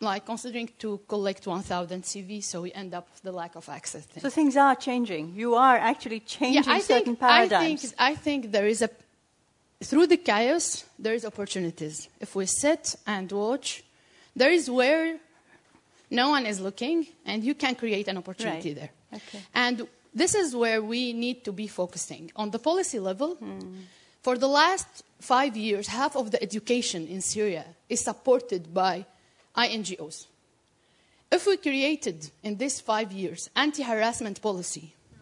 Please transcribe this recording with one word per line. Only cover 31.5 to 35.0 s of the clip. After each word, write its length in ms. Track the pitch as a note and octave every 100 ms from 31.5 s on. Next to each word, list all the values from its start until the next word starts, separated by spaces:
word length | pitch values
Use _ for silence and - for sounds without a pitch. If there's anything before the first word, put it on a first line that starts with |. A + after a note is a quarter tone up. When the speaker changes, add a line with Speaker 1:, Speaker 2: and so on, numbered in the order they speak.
| G4
Speaker 1:
created 760 | D4 C4+ C#4 D4+ - D#3+ D3+ _
in 140 | G#3+ G#3
these 220 | C4+ -
five 320 | - G#3+ A3
years 360 | F#3+ F3+ E3+ -
anti-harassment 880 | - D4 D4 B3 A3 A3+ A#3 A3+ G3
policy, 520 | G#3+ F#3 F3 - D#3 _